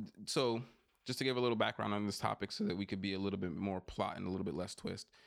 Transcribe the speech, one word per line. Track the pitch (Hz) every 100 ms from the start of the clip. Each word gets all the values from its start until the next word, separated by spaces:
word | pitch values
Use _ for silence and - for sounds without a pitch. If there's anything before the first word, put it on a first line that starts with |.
| 107 - 104
so | 160 127 117 120 - _ _ -
just | 127
to | 131
give | 123
a |
little | 123 110
background | 110 - 107
on | 104 104
this | -
topic | 110 107 101
so | - 208
that | 92
we | 101
could | 98
be | 98
a | 95
little | 98 95
bit | 92 80
more | 98 92
plot | - - 98 92
and | 92
a |
little | 95 95
bit | 85
less | 90 -
twist. | - 92 - -